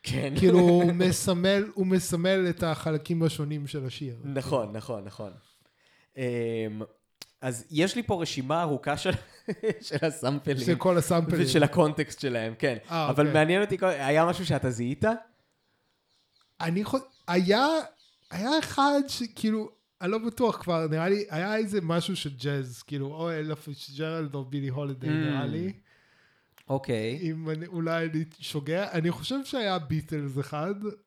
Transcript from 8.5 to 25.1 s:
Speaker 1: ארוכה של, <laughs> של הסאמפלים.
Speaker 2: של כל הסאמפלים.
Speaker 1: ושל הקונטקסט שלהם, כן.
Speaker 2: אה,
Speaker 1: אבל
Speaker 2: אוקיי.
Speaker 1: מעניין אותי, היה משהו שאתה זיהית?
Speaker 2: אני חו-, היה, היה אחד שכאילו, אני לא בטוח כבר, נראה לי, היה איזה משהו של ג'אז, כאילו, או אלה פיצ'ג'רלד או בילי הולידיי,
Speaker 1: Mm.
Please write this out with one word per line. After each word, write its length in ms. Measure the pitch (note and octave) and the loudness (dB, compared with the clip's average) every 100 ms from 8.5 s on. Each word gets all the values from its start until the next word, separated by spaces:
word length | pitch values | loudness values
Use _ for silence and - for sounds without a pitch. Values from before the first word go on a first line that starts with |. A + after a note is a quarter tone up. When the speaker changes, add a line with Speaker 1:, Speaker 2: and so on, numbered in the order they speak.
| D#3+ | 0
Speaker 1:
ארוכה 360 | E3+ C3+ - D3 | 0 -2 -2 -2
של, 140 | F#3 - - - - | 0 -2 -6 -14 -8
<laughs> 400 | - A3 - - | -4 -4 -4 -4
של 80 | C#3+ | -2
הסאמפלים. 560 | E3 D3 B2+ C#3+ D3+ C3 B2 | -2 0 -2 0 -2 0 0
Speaker 2:
של 100 | E3+ | 2
כל 220 | F#3 F3 | 4 2
הסאמפלים. 440 | - E3+ E3 E3+ | 2 2 2 2
Speaker 1:
ושל 220 | C#3 D3+ | 4 4
הקונטקסט 560 | C#3+ F3 D3+ D3+ D3 - | 4 6 4 2 -4 -4
שלהם, 340 | C#3 A#2+ A2+ A2+ | -4 -2 -4 -2
כן. 180 | D3 A2+ - | -2 -2 -4
Speaker 2:
אה, 180 | E3 D3 | -2 2
Speaker 1:
אבל 180 | C3+ D3 | 4 6
Speaker 2:
אוקיי. 120 | D3+ | 6
Speaker 1:
מעניין 220 | D#3 F#3 | 4 4
אותי, 160 | G3+ F#3+ | 2 2
היה 440 | F#3 C#3+ C#3 D3+ E3 | 2 2 2 4 4
משהו 200 | F3 E3+ | 2 -2
שאתה 240 | D3 C3+ | 0 0
זיהית? 320 | A#2 A#2+ C3+ G#3+ A3+ - _ _ _ _ _ _ _ _ _ _ _ _ _ | -2 -4 0 0 0 -6 _ _ _ _ _ _ _ _ _ _ _ _ _
Speaker 2:
אני 220 | E3 F3 | -2 -2
חו-, 140 | G#3 C4+ - _ - | 0 -4 -4 _ 0
היה, 380 | F3+ F#3 G#3+ C#4 D#4+ - _ _ _ _ | 2 4 4 4 2 -2 _ _ _ _
היה 280 | E3+ A3+ D#4 | -6 0 0
אחד 420 | - - C#4+ C#4+ C#4 | 0 2 4 4 0
שכאילו, 640 | - A#3+ - A3 A3 G#3+ _ _ _ | -4 -6 -2 0 0 -4 _ _ _
אני 100 | F3+ | -4
לא 60 | A3 | -2
בטוח 400 | A#3 A3+ A#3+ - | -4 0 0 0
כבר, 240 | - E3 D#3+ | -2 0 0
נראה 220 | D#3 E3+ | 0 2
לי, 140 | G3+ G3+ | 0 0
היה 260 | D#3 F#3+ G#3+ | -4 -2 -2
איזה 260 | A3 G3+ | 0 -2
משהו 340 | E3 E3+ E3+ F#3 | 0 -2 -2 -6
של 140 | D3 C3 | -6 -6
ג'אז, 460 | C#3 C#3 B2+ A#2+ | -4 -4 -6 -12
כאילו, 240 | - C#3+ C#3 | -8 -6 -6
או 240 | D#3 E3+ | -6 -6
אלה 240 | D#3+ D#3 D3+ | -4 -6 -8
פיצ'ג'רלד 800 | - C#3 - C#3 D#3+ E3 D3+ C#3 | -10 -14 -14 -8 -6 -4 -6 -6
או 100 | C3 | -6
בילי 220 | C#3+ C#3 | -6 -4
הולידיי, 420 | C3 C#3+ C3+ | -4 -6 -4
Speaker 1:
Mm. 40 | D3+ | -2